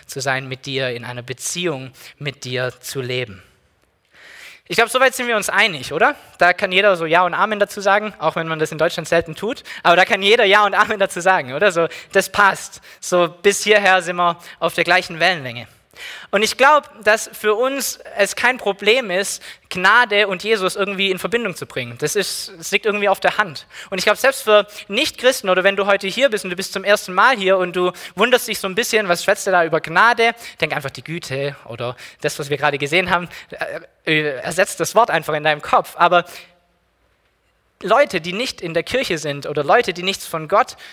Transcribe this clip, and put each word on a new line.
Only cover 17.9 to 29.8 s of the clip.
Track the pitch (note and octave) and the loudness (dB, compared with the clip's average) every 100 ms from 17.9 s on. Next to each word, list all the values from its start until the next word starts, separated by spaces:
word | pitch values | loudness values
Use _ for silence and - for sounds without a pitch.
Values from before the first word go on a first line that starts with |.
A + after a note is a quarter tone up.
| - - - | -8 -8 -2
es | G3 - | -2 0
kein | A#3+ B3 | 0 0
Problem | G3+ G3 G#3 B3 A3 | -2 -2 2 2 0
ist, | F3+ G3 - - - - | -2 -4 -6 -12 -20 -12
Gnade | F3 F#3+ A3+ A#3+ G#3 G#3 | 0 4 6 4 4 2
und | F#3 G#3 | 0 0
Jesus | A3 F#3 G3+ | 0 0 -2
irgendwie | G3 F#3+ G3 | -4 -2 -2
in | F3+ | -2
Verbindung | F#3+ A#3 A3 E3 | -4 -4 -4 -8
zu | C#3 | -10
bringen. | - A#2+ A#2 | -10 -10 -6
Das | D3 G#3 | -4 -2
ist, | F3+ - - | -4 -6 -12
es | F#3 E3 | -14 -6
liegt | G3+ A3 | -4 -2
irgendwie | G3+ G3+ | -2 0
auf | G3 | 0
der | F#3 - | 0 -2
Hand. | G3+ C3+ - - - | -4 -6 -18 -20 -10
Und | F#3 | -4
ich | G#3 | 0
glaub, | G#3 | 2
selbst | C4 - | 0 0
für | G#3+ G#3 G3 - - | 4 4 2 -6 -8
Nichtchristen | G3+ D#4 - A#3 C4 G3 | -4 -4 0 0 0 0
oder | F3+ F3+ | 2 2
wenn | G3 | 2
du | G3+ | 0
heute | G3 F#3+ | 0 -2
hier | G#3+ C4+ | 0 0
bist | G#3 F#3+ | 0 -6
und | |
du | F3+ | -8
bist | F#3+ | -8
zum | G3+ F#3+ | -4 0
ersten | G#3 - | 0 0
Mal | F#3 A#3 A#3+ | 2 2 4
hier | F#3 F#3+ | 2 2
und | F3+ F3+ | 0 -2
du | F3+ - - - | -2 -4 -8 -2
wunderst | A#3 B3+ - | 2 0 -2
dich | G#3 | -6
so | F#3+ | -6
ein | F3+ | -4
bisschen, | - A3 G3 | -2 0 0
was | F3 - | 0 0
schwätzt | G#3 G3+ | -2 0
er | |
da | F3+ E3 | 0 2
über | D#3+ | -2